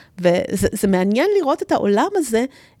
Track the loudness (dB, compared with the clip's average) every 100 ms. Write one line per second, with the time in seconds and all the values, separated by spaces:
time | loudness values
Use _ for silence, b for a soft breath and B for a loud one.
0 | B -2 0 0 0 -2 -2 -2 0 0
1 | 2 0 2 0 0 -2 -2 0 2 0
2 | 0 -2 -2 -2 -2 B B B